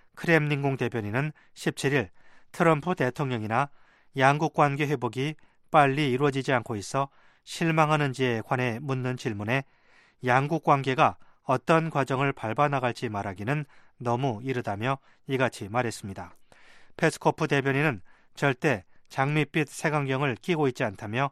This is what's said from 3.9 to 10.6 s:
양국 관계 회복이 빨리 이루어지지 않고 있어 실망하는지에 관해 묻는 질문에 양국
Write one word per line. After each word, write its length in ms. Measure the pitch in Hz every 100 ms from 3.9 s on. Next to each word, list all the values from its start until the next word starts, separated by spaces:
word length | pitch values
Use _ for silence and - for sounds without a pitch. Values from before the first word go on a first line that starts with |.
| _ _ 135
양국 340 | 135 147 160
관계 340 | - 147 139 147
회복이 480 | 143 120 120 143 151 - _ _
빨리 420 | 160 143 135 147
이루어지지 400 | 123 147 135 131
않고 240 | 127 - 107
있어 320 | 95 135 139 _ - _
실망하는지에 1000 | - - 165 160 151 156 143 123 127 113
관해 340 | - 131 127 113
묻는 340 | 147 131 127 127
질문에 480 | 135 104 104 135 - _ _ _ _ _ 123
양국 360 | 123 143 165